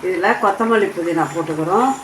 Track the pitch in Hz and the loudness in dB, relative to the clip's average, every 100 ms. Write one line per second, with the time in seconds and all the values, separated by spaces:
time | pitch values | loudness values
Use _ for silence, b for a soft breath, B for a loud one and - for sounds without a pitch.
0 | 180 175 196 233 208 196 226 220 196 175 | -2 0 0 2 0 0 2 2 2 -2
1 | 165 165 147 170 160 156 160 202 262 269 | -2 0 -2 -4 -4 -4 0 2 2 -2